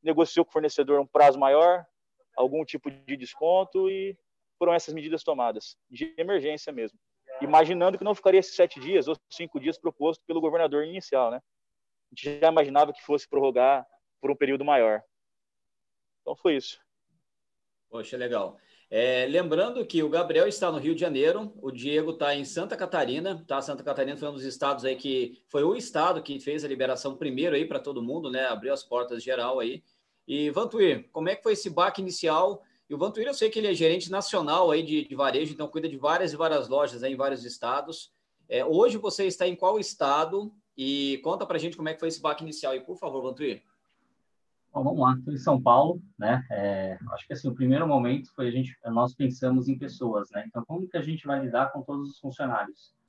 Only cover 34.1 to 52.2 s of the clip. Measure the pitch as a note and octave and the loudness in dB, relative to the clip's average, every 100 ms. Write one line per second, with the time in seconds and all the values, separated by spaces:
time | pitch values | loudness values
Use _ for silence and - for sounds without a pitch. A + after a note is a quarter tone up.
34.1 | F#3+ F#3+ G3 D3+ E3 F3 D3+ D#3 D3+ C#3+ | -6 -2 -2 0 4 4 4 0 -2 -4
35.1 | C3+ C#3 B2+ D#3 D3 D3 D#3+ D#3+ C#3 D3 | 0 0 2 -2 -6 -8 -6 -6 -2 0
36.1 | E3+ F3 D3 D#3+ D3 A#2 C3+ C#3 A#2 C3 | 2 0 0 0 0 0 0 0 -2 -6
37.1 | C3 C#3 C3 A#2+ - A#2 C3+ D3 E3 - | -2 -4 -4 -10 -8 -4 -4 -6 -14 -16
38.1 | _ _ _ _ A#2+ C#3+ D#3+ A#3 G#3+ G3+ | _ _ _ _ -2 2 4 4 2 -4
39.1 | - F#3+ F3+ F3+ F3 F#3 G#3+ - - C#3 | -2 -2 0 -2 2 0 0 -4 -2 0
40.1 | D3 D#3+ G3 G#3+ _ _ - C3+ C#3 C#3 | 0 0 -4 -8 _ _ -8 -4 -2 -2
41.1 | C3+ D#3+ F#3+ G3 E3 E3 E3 D#3 D#3+ E3 | -4 -4 -4 -4 -4 -4 -6 -8 -4 -6
42.1 | D#3+ D#3 D3 D#3+ D3+ C3+ C3 C3 F3+ D#3+ | -4 -4 -4 -8 -8 -6 -6 -8 -10 -8
43.1 | C3+ B2+ B2+ C#3+ G2+ _ _ _ _ _ | -6 -8 -6 -6 -6 _ _ _ _ _
44.1 | _ _ _ _ _ _ C#3 C3+ D#3 B2+ | _ _ _ _ _ _ -4 -2 2 2
45.1 | B2+ - C#3 D#3+ C3 B2 B2 D#3+ F3+ - | 2 -4 -4 0 2 6 6 6 0 -8
46.1 | - G#2+ B2+ B2+ G2+ G2+ F#2+ F#2+ F#2 - | -4 -2 -2 -2 -4 -2 -2 -4 -8 -10
47.1 | - - B2+ C3+ A#2+ B2+ C#3 D#3+ C#3 A#2+ | -12 -10 -6 -6 0 2 2 4 2 2
48.1 | C#3+ - - B2 B2 B2+ - A#2 A#2 B2 | -2 -4 -6 -2 -2 -4 -8 -2 0 0
49.1 | - C3 B2+ B2+ B2+ C3 C3 C#3 - A#2+ | 0 -4 0 0 2 0 -4 -6 -6 -4
50.1 | G#2 G2+ G2+ A2+ A#2+ A#2 E3 F#3 E3+ D3 | -4 -4 -10 -8 -10 -8 -8 -6 -6 -6
51.1 | D#3 C#3+ C#3 B2+ A#2+ C#3 C3+ C3 C#3+ C#3 | -6 -4 -4 0 0 0 -4 -8 -8 -10
52.1 | - | -12